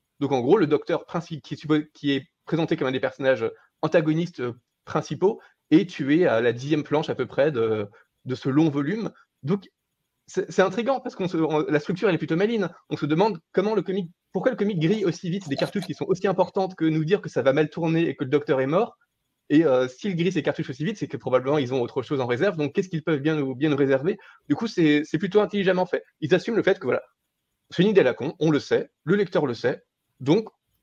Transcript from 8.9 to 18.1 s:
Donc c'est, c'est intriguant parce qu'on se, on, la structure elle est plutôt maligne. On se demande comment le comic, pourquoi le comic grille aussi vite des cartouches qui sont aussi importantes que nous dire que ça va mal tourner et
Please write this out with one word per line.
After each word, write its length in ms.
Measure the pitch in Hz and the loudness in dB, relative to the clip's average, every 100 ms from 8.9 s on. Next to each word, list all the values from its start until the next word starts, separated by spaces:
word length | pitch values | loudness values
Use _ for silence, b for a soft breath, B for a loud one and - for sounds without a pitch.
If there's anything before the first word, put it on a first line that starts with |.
| 220 190 b _ _ | -4 -6 b _ _
Donc 260 | 135 202 - _ _ _ _ _ - | -4 -4 -4 _ _ _ _ _ -10
c'est, 240 | 185 - | -8 -2
c'est 120 | 165 | 2
intriguant 380 | 190 190 226 254 | 2 0 -2 -2
parce 140 | 254 | -4
qu'on 140 | - 185 | -6 -4
se, 100 | 165 | -2
on, 220 | 156 151 | 0 0
la 200 | 147 147 | 0 0
structure 280 | - 175 214 | -2 -2 0
elle 60 | |
est 40 | 160 | 0
plutôt 180 | 151 165 | 0 0
maligne. 320 | 208 233 175 B - | 0 0 -4 B -10
On 60 | 151 | -6
se 100 | 147 | -2
demande 320 | 160 220 175 - | 2 0 -2 -4
comment 220 | - 202 | -2 0
le 80 | 214 | 0
comic, 280 | 165 190 175 - _ | -2 -4 -6 -12 _
pourquoi 180 | 185 226 | -2 -2
le 60 | 240 | 0
comic 220 | 208 180 | -2 0
grille 280 | 160 220 170 | 0 0 -2
aussi 240 | 156 180 | -4 -6
vite 180 | 196 165 | -6 -6
des 80 | 139 | -4
cartouches 300 | 156 170 165 | -4 -4 -6
qui 80 | |
sont 100 | 139 - | -6 -4
aussi 200 | 185 202 | -2 0
importantes 480 | 185 175 202 190 | 0 -2 -2 -4
que 100 | 185 | -2
nous 200 | 160 156 | -2 0
dire 180 | 156 202 | 0 -2
que 80 | - | -2
ça 120 | - | 0
va 120 | 123 | 2
mal 160 | 139 156 | 2 0
tourner 380 | - 165 160 | -2 -2 0
et 80 | 165 | 0